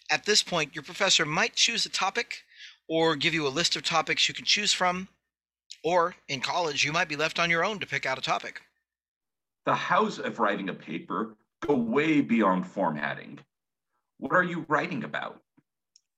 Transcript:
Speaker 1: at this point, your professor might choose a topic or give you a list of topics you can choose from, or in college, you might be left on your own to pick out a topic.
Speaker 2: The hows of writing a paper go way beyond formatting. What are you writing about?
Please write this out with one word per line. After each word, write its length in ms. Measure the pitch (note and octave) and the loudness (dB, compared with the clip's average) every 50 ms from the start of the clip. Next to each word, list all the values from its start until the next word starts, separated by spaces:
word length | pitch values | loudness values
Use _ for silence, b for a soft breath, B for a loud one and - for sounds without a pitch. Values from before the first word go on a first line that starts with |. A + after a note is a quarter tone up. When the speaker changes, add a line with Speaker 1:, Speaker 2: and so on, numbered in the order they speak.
| B - | B -2
Speaker 1:
at 140 | D3+ D3+ - | -2 0 2
this 180 | G3+ G#3+ G#3 - | 2 2 2 2
point, 320 | - F3+ E3 D3+ C#3 - | 2 0 -2 -2 -2 -6
your 80 | D#3 C#3 | -12 -14
professor 420 | - F3 - G3+ F#3 - - E3 | -12 -2 0 2 4 4 4 4
might 300 | D3 D#3 F3+ A3 A#3 - | 2 2 0 0 0 2
choose 320 | - - - A#3 G#3 - | 2 2 2 2 0 -2
a 20 | E3 | -2
topic 540 | - - F#3+ G3 - A#3+ A#3+ - - - - B B B B B B B B - | -2 -2 -2 0 0 -2 -4 -4 -10 -16 -16 B B B B B B B B -2
or 260 | D#3+ D#3+ E3 E3 D#3+ | 2 4 4 4 2
give 180 | C#3 C#3 E3+ D#3+ | 2 0 0 0
you 140 | E3 D3+ | 2 0
a 20 | C3+ | 0
list 280 | C3 D#3+ E3+ - - | 0 0 0 0 -2
of 60 | E3 - | -2 -2
topics 440 | - E3+ D#3+ D#3 - D#3 - - | 0 0 0 2 0 0 0 0
you 60 | - - | 0 0
can 100 | - B2+ | -2 0
choose 300 | - - G3 G#3 F#3+ - | 2 2 2 2 0 2
from, 340 | - F#3+ F3+ F3+ F#3 F#3+ - _ _ _ _ _ _ _ _ _ _ _ _ - - | 2 2 0 0 -2 -6 -10 _ _ _ _ _ _ _ _ _ _ _ _ -20 -4
or 320 | - D#3 F3+ F3 E3 F3 F3 - _ | -2 2 4 4 2 2 -2 -10 _
in 140 | - C#3 C3 | -8 -6 -6
college, 420 | B2+ C#3 C#3 F3 F3 D#3 C#3 C3+ C3+ | -4 -2 -2 0 0 0 0 0 -2
you 80 | D3 | 0
might 160 | D3+ E3+ F3+ | 0 0 -2
be 80 | D#3+ D3+ | -2 -2
left 240 | C#3+ D#3 D#3+ - F3 | -2 -2 -2 0 0
on 100 | E3+ E3+ | 0 0
your 140 | E3+ E3 E3+ | 2 0 0
own 160 | G#3 A3 F#3 | 0 -2 -6
to 80 | D#3 | -6
pick 180 | - C#3 C#3 - | -6 -6 -4 -2
out 120 | C3+ C3 | -2 -4
a 40 | C3 | -2
topic. 380 | - - A2+ - - - - - - _ _ _ _ _ _ _ _ _ _ _ _ _ _ _ _ _ _ _ _ | -2 -2 -2 -2 -4 -8 -14 -16 -20 _ _ _ _ _ _ _ _ _ _ _ _ _ _ _ _ _ _ _ _
Speaker 2:
The 80 | C#3+ - | -2 -2
hows 460 | - - - F3 A#3 A3+ G3+ - - | -2 0 2 2 4 2 2 -2 -6
of 200 | C#3 A#2+ G#2+ A#2 | -8 -8 -2 0
writing 280 | A2 G2+ G2 F#2 G2 | 0 0 0 -2 -4
a 60 | F2+ - | -8 -8
paper 640 | - - - A2+ G#2+ - - - - A2+ A2+ - _ _ _ _ _ - | -10 -12 -10 -10 -10 -8 -6 -4 -4 -4 -6 -8 _ _ _ _ _ 0
go 80 | - D3 | 2 2
way 460 | B2+ A#2 A2 A#2 C#3+ D3+ D#3+ D#3 C#3+ | 2 2 0 0 2 2 4 4 2
beyond 480 | A#2+ A2 A#2 A2+ G#2 F#2+ F#2 F2+ F2+ | 4 4 4 4 4 4 4 2 0
formatting. 720 | - - G#2 F#2 D#2+ D2+ D2 D2 C#2+ C2+ - - - - - - _ _ _ _ _ _ _ _ _ _ _ _ _ _ | -4 -2 -2 -2 0 0 -2 -4 -6 -6 -8 -12 -14 -16 -18 -20 _ _ _ _ _ _ _ _ _ _ _ _ _ _
What 160 | _ - C3+ - | _ -4 0 2
are 100 | C#3 F3 | 2 2
you 220 | E3+ E3+ E3 - | 2 -4 -6 -2
writing 380 | - D3+ C#3+ - - D3 A#2+ - | 0 0 0 0 -2 -4 -6 -6
about? 340 | - - - - - - - _ _ _ _ _ _ _ _ _ _ _ _ _ _ _ | -6 -8 -8 -8 -10 -12 -14 _ _ _ _ _ _ _ _ _ _ _ _ _ _ _